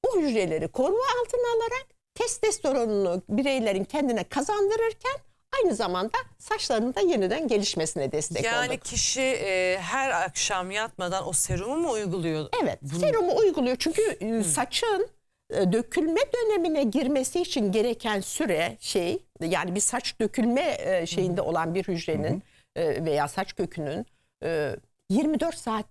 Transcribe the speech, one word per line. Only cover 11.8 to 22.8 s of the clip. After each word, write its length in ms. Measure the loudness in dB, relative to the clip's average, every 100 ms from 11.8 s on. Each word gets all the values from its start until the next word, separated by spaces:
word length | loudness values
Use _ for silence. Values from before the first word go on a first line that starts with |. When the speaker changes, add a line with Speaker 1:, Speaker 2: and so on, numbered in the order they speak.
| 0
Speaker 2:
uyguluyor? 580 | 0 -2 -2 -2 -2 -2 -2
Speaker 1:
Evet, 160 | -2 -2
Speaker 2:
Bunu 180 | -6 0
Speaker 1:
serumu 360 | 2 2 2 4
uyguluyor. 380 | 2 2 0 0
Çünkü, 220 | 0 2 0 0
e, 80 | -2
Speaker 2:
Hı. 140 | 0
Speaker 1:
saçın, 640 | 0 0 -2 -2 0 0 -2 _ _ _ _
e, 180 | 0 2
dökülme 480 | 2 0 0 2 2 0 0
dönemine 480 | 2 2 2 2
girmesi 580 | 2 2 2 0 0 -2
için 300 | -2 0 2
gereken 480 | 2 2 0 -2 -2
süre 560 | -4 -2 0 2 0 -4
şey, 440 | -4 0 0 -2 -6 -6
yani 340 | -2 -2 0 -2
bir 40 |
saç 380 | -2 -2 -6 -2
dökülme, 580 | -2 2 2 2 0 -2
e, 260 | 0 0 0
şeyinde 360 | 0 0 0
Speaker 2:
Hı 40 | 0
hı. 40 |
Speaker 1:
olan 260 | 0 0 -2
bir 80 | -2
hücrenin, 560 | -4 -2 -2 -2 -4 -6 _ _
Speaker 3:
Hı 40 | -2